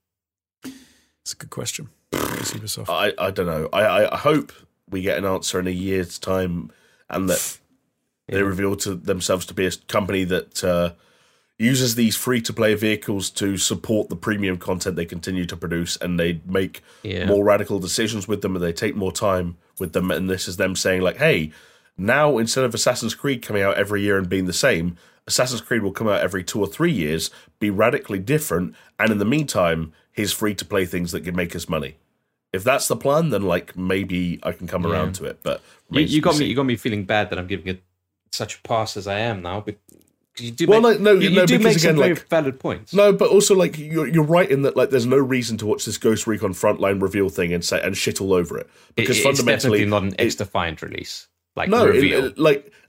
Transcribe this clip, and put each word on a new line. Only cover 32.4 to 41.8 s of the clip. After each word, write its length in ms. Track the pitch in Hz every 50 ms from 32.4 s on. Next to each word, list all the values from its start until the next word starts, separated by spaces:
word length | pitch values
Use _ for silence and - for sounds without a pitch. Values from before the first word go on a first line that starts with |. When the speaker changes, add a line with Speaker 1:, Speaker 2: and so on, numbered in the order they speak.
| _ -
Speaker 2:
If 100 | - 95
that's 240 | 95 127 139 131 -
the 80 | - 120
plan, 340 | 113 - 139 143 160 170 147
then, 120 | 107 98
like, 340 | 98 90 87 90 - - -
maybe 600 | 90 92 92 95 98 95 92 90 90 90 87 80 - -
I 80 | 87
can 160 | 85 - 90 87
come 160 | 95 90 85
Speaker 3:
Yeah. 60 | 82
Speaker 2:
around 240 | 82 78 78 92 92
to 80 | 92 76
it, 160 | - - _
but 180 | - 73 - - _ - - _ _ -
Speaker 3:
You, 60 | -
Speaker 2:
remains 180 | 139 156 - 147
Speaker 3:
you 60 | 156
Speaker 2:
to 20 |
be 20 | 151
Speaker 3:
got 80 | 180 151
me, 40 | 147
Speaker 2:
seen. 100 | 139 -
Speaker 3:
you 40 | 117
got 120 | 139 135
me 100 | 127 117
feeling 280 | - - 123 104 104 92
bad 260 | 92 110 107 98 -
that 80 | 95 90
I'm 80 | 90 90
giving 180 | 98 85 80
it 160 | 95 90 - _ _ _ _ _ _ _ _ _ -
such 240 | - - 110 - -
a 60 | -
pass 360 | - - 120 110 107 - -
as 120 | 104 98 101
I 100 | 98 104
am 240 | 113 120 110 95
now, 180 | 87 87 95 107
but 160 | 107 107 - _ _ - - _ _ _ _ _ _ _ -
'cause 120 | - 120
you 60 | 120
do 140 | 117 - 165 180
Speaker 2:
Well, 120 | 208 226
Speaker 3:
make, 120 | 233 233
Speaker 2:
like, 80 | 175 -
no, 120 | 202 208 202
Speaker 3:
you, 160 | 185 190 170
you 60 | 180
Speaker 2:
no, 100 | 185 180
Speaker 3:
do 120 | - - 226
Speaker 2:
because 160 | 220 226 -
Speaker 3:
make 60 |
some 100 | 165